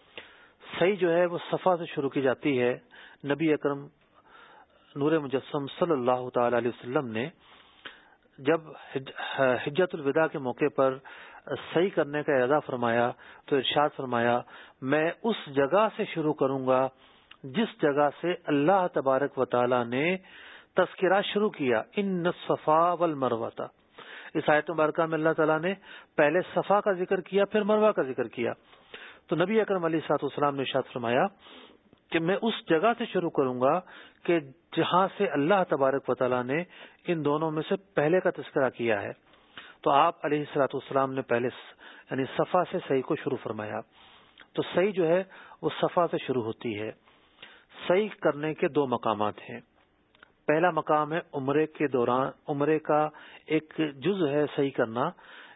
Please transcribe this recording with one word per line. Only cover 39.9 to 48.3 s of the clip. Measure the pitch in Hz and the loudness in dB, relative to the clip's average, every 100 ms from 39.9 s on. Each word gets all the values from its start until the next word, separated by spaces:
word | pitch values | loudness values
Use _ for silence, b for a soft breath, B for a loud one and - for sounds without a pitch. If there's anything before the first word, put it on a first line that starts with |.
آپ | 143 165 - 160 | 4 4 2 -2
علیہ | 151 | -2
الصلوۃ | 147 151 131 | -2 0 0
والسلام | 139 - 135 135 | -2 -4 0 0
نے | 131 | -2
پہلے | 127 117 120 | -2 0 0
س-، | - - - - - - | -6 -16 -20 -20 -20 -8
یعنی | 131 131 - | -6 -4 -2
صفا | 156 180 165 | 0 0 0
سے | 185 - | -4 -2
سعی | 135 | -2
کو | - - | 0 -4
شروع | - 131 | -4 -6
فرمایا۔ | - 110 107 107 - B B B B B - | -6 -8 -8 -8 -10 B B B B B -10
تو | - 147 175 | -6 -2 0
سعی | 196 | 0
جو | 185 160 | 2 2
ہے | 175 190 B B B | 2 -2 B B B
وہ | 156 - | -6 -2
صفا | 156 - 170 | -2 0 0
سے | 165 | -2
شروع | - 127 | -4 -4
ہوتی | 110 110 120 104 | -4 -6 -8 -6
ہے۔ | 107 - B B B B B B _ - - | -8 -12 B B B B B B _ -6 0
سعی | 180 214 | 2 0
کرنے | - 170 | -2 -2